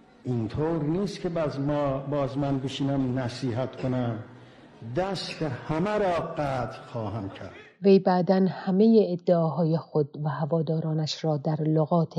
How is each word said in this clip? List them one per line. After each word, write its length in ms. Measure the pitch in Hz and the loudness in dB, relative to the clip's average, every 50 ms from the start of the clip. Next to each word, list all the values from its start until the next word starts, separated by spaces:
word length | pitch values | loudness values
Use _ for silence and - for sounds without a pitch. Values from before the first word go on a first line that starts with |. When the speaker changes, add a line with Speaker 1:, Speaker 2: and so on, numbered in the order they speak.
| - - - - - | -20 -20 -20 -10 -6
Speaker 1:
اینطور 580 | 127 123 117 113 104 - - 151 160 170 165 147 | -4 -2 -2 -2 -2 -2 -2 -2 -2 -2 0 0
نیست 380 | 147 160 185 208 180 - - | 0 0 0 -2 -2 -4 -4
که 80 | - 180 | -6 -4
باز 320 | 170 170 156 143 - 139 | -2 -2 -2 -2 -2 -2
ما، 380 | 139 147 147 147 147 139 135 135 | -2 0 0 0 0 0 0 -2
باز 400 | 139 139 143 147 139 127 123 139 | -4 -2 -2 -2 -2 -2 -2 -2
من 200 | 143 139 139 135 | 0 0 0 -2
بشینم 600 | 127 131 - - 143 139 139 135 135 127 123 131 | -2 -4 -4 -2 -2 0 0 0 0 0 0 -2
نصیحت 580 | 127 117 - - 135 127 110 123 131 123 - | -2 -4 -4 -4 -4 -4 -2 -2 -4 -4 -4
کنم، 420 | - - 131 127 127 123 120 113 110 - - - - - - - - - - - - 113 113 123 | -4 -4 -2 -2 0 -2 -2 -2 -4 -8 -12 -18 -20 -20 -20 -20 -20 -20 -20 -20 -16 -14 -6 -4
دست 460 | 160 185 196 196 - - - - - 160 | -2 -2 -2 -4 -6 -6 -8 -8 -6 -4
همه 560 | 151 123 - - - 156 160 180 208 214 208 | -4 -4 -6 -6 -4 -2 -2 -2 0 0 0
را 360 | 208 185 175 160 147 - - 156 | 0 0 0 0 -2 -4 -6 -4
قطع 440 | 147 139 131 127 120 113 - - - | -4 -2 -2 -4 -4 -6 -8 -12 -14
خواهم 460 | - - 120 110 101 101 113 98 98 | -10 -8 -6 -6 -6 -6 -6 -6 -8
کرد. 240 | - - 98 92 - - - - - - 180 | -10 -12 -14 -16 -16 -18 -20 -20 -8 2 6
Speaker 2:
وی 160 | 202 196 196 | 8 8 8
بعداً 480 | 190 208 180 180 175 180 190 190 190 180 | 8 4 2 2 4 4 4 4 4 2
همهٔ 580 | - - - 196 180 190 214 226 226 220 196 180 | 0 -2 -2 0 4 6 6 8 8 6 6 4
ادعاهای 680 | 180 170 - - 180 170 165 160 147 165 170 156 165 | 0 -2 0 2 4 4 4 2 2 2 2 2 2
خود 420 | 160 - - - 156 147 143 - 143 151 | 0 -2 -2 0 0 0 0 -4 -6 -4
و 40 | 156 | -4
هوادارانش 960 | 139 147 160 143 165 165 156 151 160 160 160 160 156 156 156 143 - - - | -4 -4 -2 -2 0 0 0 0 -2 -2 -2 -2 -2 -2 -2 -4 -4 -4 -2
را 120 | 160 151 | -2 -2
در 240 | 143 135 165 156 156 | -2 -2 -2 -2 0
لغات 540 | 156 156 156 156 156 - 175 170 160 - - | 0 2 2 2 2 2 2 2 2 2 2